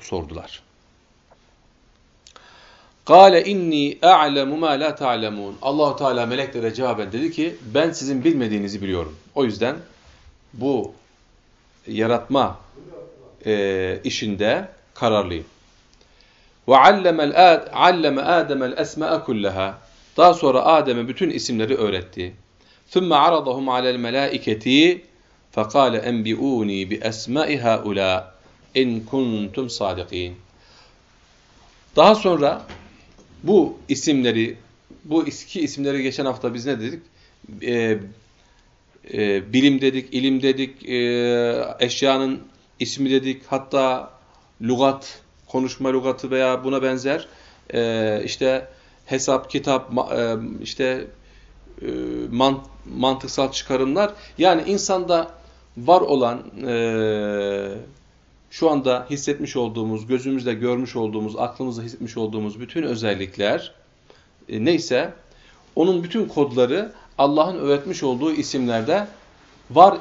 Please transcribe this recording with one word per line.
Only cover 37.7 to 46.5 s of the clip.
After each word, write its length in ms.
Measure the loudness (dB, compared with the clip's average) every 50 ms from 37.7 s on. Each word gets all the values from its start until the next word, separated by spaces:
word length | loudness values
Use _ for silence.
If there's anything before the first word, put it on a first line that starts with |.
| -2 0 0 0 0 -2 -4 -8 -18 -20 _ _ _ _ _ _ _ _ _ _ _ _ _ _ _ _ -18 -10 -6
e, 400 | -2 -2 0 0 -2 -2 -2 0
bilim 280 | 2 4 4 4 2
dedik, 320 | 2 0 0 -2 -4 -6 -4
ilim 280 | -2 0 0 0 2
dedik, 480 | 2 0 0 0 -2 -8 -10 -12 -10 -6
e, 840 | -4 -2 0 0 0 0 0 0 0 0 0 0 -2 -2 -4 -6 -4 -4
eşyanın 640 | -4 -4 -2 0 2 2 2 2 0 -2 -4 -6 -10 -16 -20 _ _ _ _ -8
ismi 320 | -8 -6 -4 -2 0 2
dedik, 300 | 2 2 0 0 -4 -8 -8 -6
hatta 640 | -6 -6 -4 -2 0 0 0 0 0 -2 -6 -10 -18 -20 _ _ _ _ _ _ _ -8
lügat, 600 | -4 -2 0 2 4 2 2 0 -4 -16 -20 -20 -20 _ _ _ _ -6
konuşma 420 | -4 -4 -4 -4 -4 -4 -2 -2
lügatı 420 | 0 0 0 -2 -4 -4 -4 -4
veya 320 | -2 0 2 2